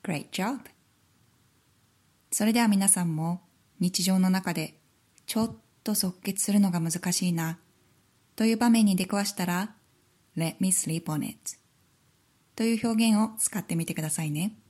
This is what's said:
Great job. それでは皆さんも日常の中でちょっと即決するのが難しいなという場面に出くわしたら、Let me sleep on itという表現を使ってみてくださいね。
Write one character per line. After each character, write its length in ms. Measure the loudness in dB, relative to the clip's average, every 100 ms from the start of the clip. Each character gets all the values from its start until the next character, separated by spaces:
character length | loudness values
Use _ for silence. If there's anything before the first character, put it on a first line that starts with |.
Great 280 | -6 -6 -6
job. 320 | -6 -4 -6 -12 _ _ _ _ _ _ _ _ _ _ _ _ _ _ _ _
そ 120 | 0
れ 80 | 2
で 80 | 4
は 60 | 4
皆 220 | 4 2
さ 160 | 2
ん 100 | 0
も 260 | -2 -4 -4 _ _ _ _
日 240 | -2 0
常 160 | 0 4
の 120 | 4
中 220 | 2 -2
で 280 | -6 -8 _ _ _ _ _ -6
ち 100 | -4
ょ 80 |
っ 120 | -4 -6 _ _
と 100 | -4
即 260 | -2 -2 -4
決 220 | -6 -4
す 80 | 2
る 60 | 4
の 120 | 4
が 80 | 2
難 320 | -2 -2 -2
し 160 | 0 0
い 40 |
な 260 | 0 -4 -6 _ _ _ _ _ _ _
と 100 | 0
い 100 | 0
う 20 | 4
場 120 | 4
面 160 | 6
に 120 | 6 4
出 100 | 0
く 80 |
わ 100 | -2
し 80 | -2
た 140 | -4 -2
ら、 280 | -2 -4 -12 _ _ _ _ _ -4
Let 200 | -4 0
me 140 | 0
sleep 320 | 0 -2 -4
on 200 | -4 -4
it 340 | -6 -10 -16 -16 _ _ _ _ _ _ _ _ _ -2
と 80 |
い 160 | 0 0
う 40 | 0
表 240 | 2 4
現 80 | 4
を 200 | 2 -2
使 180 | -4 -4
っ 60 |
て 140 | -4 -4
み 100 | -2
て 80 |
く 80 | -6
だ 80 | -4
さ 140 | -4
い 60 | -4
ね。 260 | -2 -4 -6